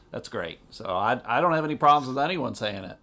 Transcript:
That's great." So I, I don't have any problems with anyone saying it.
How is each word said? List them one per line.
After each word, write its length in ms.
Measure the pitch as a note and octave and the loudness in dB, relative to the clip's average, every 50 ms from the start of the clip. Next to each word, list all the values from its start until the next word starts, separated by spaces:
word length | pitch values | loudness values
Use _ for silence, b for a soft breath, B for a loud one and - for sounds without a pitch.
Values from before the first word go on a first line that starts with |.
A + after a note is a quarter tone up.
| b b | b b
That's 180 | - A2+ - - | -12 -12 -12 -8
great." 300 | - G#2+ F2 E2 D#2 - - - | -8 -8 -8 -8 -10 -14 -20 -20
So 160 | - - G#2+ | -18 -12 -8
I, 340 | F#2+ F#2 F#2 G2+ A2 B2+ B2 - | -4 -2 0 2 2 0 0 -2
I 160 | G#2+ A#2 C3 | -2 0 2
don't 100 | E3 F3+ | 2 2
have 140 | D#3+ D#3 D#3 | 2 2 0
any 100 | D3+ D3+ | -2 -2
problems 320 | B2 D3+ D3 D3 D3 C#3 B2+ | 4 6 6 6 6 4 0
with 160 | B2+ C#3 C#3 | -2 -2 -2
anyone 320 | D#3+ F#3+ E3+ C3 A#2 G#2 | 0 -2 -2 -4 -6 -6
saying 300 | - A2+ G#2 G2+ G2 F#2+ | -4 -6 -6 -6 -6 -10
it. 120 | - - - | -12 -14 -16